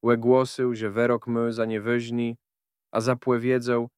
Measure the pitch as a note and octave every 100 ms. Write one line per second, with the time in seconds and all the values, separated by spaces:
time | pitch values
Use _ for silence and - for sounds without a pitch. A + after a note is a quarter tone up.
0 | A#2 A#2 A#2 C3 C3 - B2+ A#2 A2 G2+
1 | A#2+ A#2+ - A#2 A#2 A2+ A2+ A2 G#2+ A#2+
2 | A#2 A#2+ A#2+ A#2 _ _ _ _ _ A2+
3 | A2+ B2 - B2 A#2+ B2+ A#2+ A#2+ A#2+